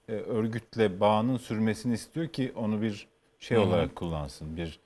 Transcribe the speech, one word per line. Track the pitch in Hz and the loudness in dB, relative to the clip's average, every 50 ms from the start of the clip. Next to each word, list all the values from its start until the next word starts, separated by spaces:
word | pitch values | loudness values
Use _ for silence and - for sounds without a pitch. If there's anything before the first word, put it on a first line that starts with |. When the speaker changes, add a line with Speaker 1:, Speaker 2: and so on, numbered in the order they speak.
| _ - | _ -8
Speaker 1:
e, | |
örgütle | 110 104 - - 120 110 110 113 113 117 - _ - 113 110 101 90 95 | -8 -6 -4 -2 -2 0 0 -2 -4 -6 -10 _ 2 2 2 2 4 4
bağının | 104 104 107 107 113 127 131 | 4 6 6 4 4 2 0
sürmesini | 113 - - 113 107 110 110 104 - - 123 117 | -2 -4 -4 -2 0 2 2 0 0 -2 -2 -2
istiyor | 107 - - - 156 165 156 | -2 -4 -8 -6 -6 -6 -4
ki | - - 127 127 - | -2 -4 -4 -4 -4
onu | - 113 107 110 104 | -4 -2 -2 -2 0
bir | 110 113 101 101 - _ _ _ _ _ _ _ | -2 -2 -4 -6 -12 _ _ _ _ _ _ _
şey | - - 123 | -4 2 4
Speaker 2:
Hı | 113 | 4
hı. | 101 | 6
Speaker 1:
olarak | 92 90 85 80 78 - | 6 4 2 2 0 -2
kullansın. | - 95 85 80 76 73 71 - - 78 78 80 | -6 -6 -4 -4 -4 -6 -8 -10 -12 -10 -10 -6
Bir | 85 85 80 - - _ | -6 -6 -8 -8 -12 _